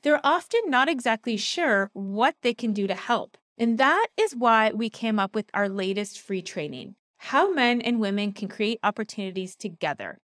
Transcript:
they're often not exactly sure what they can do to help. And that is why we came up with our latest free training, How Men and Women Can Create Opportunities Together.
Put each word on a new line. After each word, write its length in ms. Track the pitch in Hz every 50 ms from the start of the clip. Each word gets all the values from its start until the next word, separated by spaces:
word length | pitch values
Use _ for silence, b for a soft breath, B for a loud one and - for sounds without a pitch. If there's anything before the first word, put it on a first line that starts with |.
| _
they're 240 | 294 294 294 -
often 360 | 277 302 359 349 - - 466 453
not 220 | 370 269 247 262 277
exactly 480 | 330 262 240 254 226 220 _ 247 226
sure 540 | 214 - - - - 349 294 220 196 196 202 _
what 420 | - 196 196 196 208 233 285 320 _ _
they 120 | 247 240
can 180 | - - 233 208
do 160 | 202 196 196
to 80 | 185
help. 420 | 180 - - 247 220 - - _ - _ _ _
And 220 | _ 233 233 233 220
that 300 | 269 262 311 370 453 453 _
is 180 | - 427 427 285
why 380 | 247 240 240 226 220 220 220 -
we 180 | 208 233 226
came 300 | - - - 226 220 214
up 120 | 196 190 -
with 140 | 220 196 _ _
our 140 | 196 202 202
latest 500 | 190 196 190 190 196 202 208 196 - -
free 240 | - - 202 185 175
training, 540 | - - 185 151 147 139 127 - - - _ _ _ _ _
How 340 | - - - 269 349 403 381
Men 280 | 302 247 240 240 240 240
and 180 | - 240 233
Women 320 | 220 196 196 202 202 208 202
Can 160 | - - 196
Create 320 | - - 220 208 233 220 -
Opportunities 720 | 202 208 - 220 208 - - 202 190 180 190 185 180 -
Together. 640 | _ - 208 165 160 - 156 143 110 98 92 - _ _ _